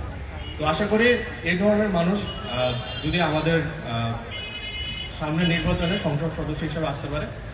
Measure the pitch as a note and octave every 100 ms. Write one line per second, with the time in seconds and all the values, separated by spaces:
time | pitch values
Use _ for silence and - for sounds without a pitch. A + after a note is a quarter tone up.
0 | - - - - - - D3+ E3 G3+ G#3+
1 | A#3+ A3+ - - E3 F3+ G#3 G#3 G#3+ F3
2 | F3 G3+ G3 - A2+ A#2+ B2+ B2+ - -
3 | D#3 E3 D#3+ D3+ D#3 E3 D3 - B2 A#2
4 | A#2 A2+ - - - - - - - -
5 | - - D#3 D#3+ F3 E3+ E3+ F3 E3+ G3+
6 | E3 D3 D#3+ - D3 D3+ D#3 D#3 D3+ -
7 | C#3+ D3 - - -